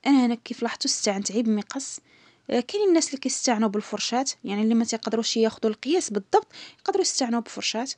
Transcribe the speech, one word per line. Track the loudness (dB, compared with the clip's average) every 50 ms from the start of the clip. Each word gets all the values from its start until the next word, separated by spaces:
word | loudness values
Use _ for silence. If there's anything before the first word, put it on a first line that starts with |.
| 4
انا | 6 6 6 6
هنا | 4 2
كيف | -2 _ -12 -6 -4 -4
لاحظتوا | -4 -4 -4 -4 -4
استعنت | -2 0 0 0 0 0 -4 -2
غير | -2 0 2
بمقص. | 2 2 0 0 _ -8 -8 -8 -8 -12 -14 _ _ _ _ -20 -20 _ _ _ -2
آه، | -2 -2
كاينين | -2 -2 -2 0 4 4
الناس | 4 4 2
اللي | 0 -4 -4
كيستعنوا | -4 -4 -4 -2 0 0 2 2 2 2
بالفرشاه، | 0 -2 -4 -4 -6 -6 -4 -2 -2 -2 -2 -2 -6 _ -8
يعني | -6 -2 0
اللي | 2 4 4
ما | 4 2
تيقدروش | 2 -2 -4 -2 -2 -2 0 0 0 2
ياخذوا | 2 2 2 0 0 -2 -2
القياس | -2 _ -2 0 0 0 0 0
بالضبط | -4 -4 -4 _ 2 2 2 _ -18 -20 -20 -20 -20 _
يقدروا | _ -2 0 0
يستعنوا | 0 0 0 0 0 0 0 -2
بفرشاه. | -2 -4 -10 -6 -6 -4 -4 -4 -6 -6 -8